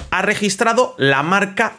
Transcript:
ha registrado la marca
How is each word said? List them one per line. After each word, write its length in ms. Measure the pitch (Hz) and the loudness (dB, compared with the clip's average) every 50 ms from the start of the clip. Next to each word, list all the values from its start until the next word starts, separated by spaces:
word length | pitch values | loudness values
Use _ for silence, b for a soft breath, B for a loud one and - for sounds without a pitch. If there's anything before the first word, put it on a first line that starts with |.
| - - | -8 -6
ha 140 | - 180 196 | -4 -2 -2
registrado 720 | 196 208 - 208 202 190 - 233 226 233 226 254 247 - - | -2 -2 -2 -2 -2 -2 0 0 0 2 2 2 0 0 0
la 240 | 131 139 139 135 | 2 2 2 2
marca 560 | 143 160 190 202 202 196 196 - - - - | 2 2 2 0 0 0 -2 -2 -4 -4 -4